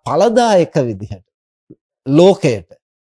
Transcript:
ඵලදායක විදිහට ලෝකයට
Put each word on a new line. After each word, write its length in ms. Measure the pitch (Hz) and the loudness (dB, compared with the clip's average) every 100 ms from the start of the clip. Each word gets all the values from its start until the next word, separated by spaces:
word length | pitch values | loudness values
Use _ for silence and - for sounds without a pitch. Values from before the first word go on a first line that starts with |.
ඵලදායක 720 | - 156 226 233 233 190 160 160 | -6 -2 0 0 2 0 0 -2
විදිහට 440 | 123 98 104 95 _ _ _ _ _ - _ _ 135 | -4 -6 -12 -16 _ _ _ _ _ -20 _ _ -2
ලෝකයට 640 | 147 185 185 147 104 - - _ _ | 4 4 2 -2 -4 -8 -20 _ _